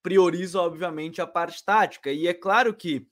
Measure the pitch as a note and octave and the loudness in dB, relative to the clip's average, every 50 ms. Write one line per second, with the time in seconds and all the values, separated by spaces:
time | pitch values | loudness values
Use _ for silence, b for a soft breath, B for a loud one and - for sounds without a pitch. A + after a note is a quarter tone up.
0 | - F3+ E3 F#3+ F#3 E3+ E3 F3+ F#3 F3 F3 F#3+ F3 E3+ D#3 D#3 F3+ E3+ D#3 D#3 | -4 2 4 6 6 6 4 -2 -4 -4 -2 -2 -2 -2 -4 -6 -8 -8 -6 -8
1 | D#3 E3 E3 - E3+ E3 - E3+ E3+ E3 - - - F#3+ G#3 G#3+ G3 - - - | -10 -10 -8 -8 -8 -4 -4 -4 -4 -4 -6 -6 -2 2 2 4 2 2 -2 -6
2 | - C#3 C#3+ D3+ E3 F3 F3 F3 - F#3+ G3+ A#3+ B3+ A3+ - - - E3+ C#3+ B2 | -6 -6 -4 -2 -2 -2 -2 -2 0 2 2 2 2 2 -2 -4 -6 -6 -6 -6
3 | - _ | -8 _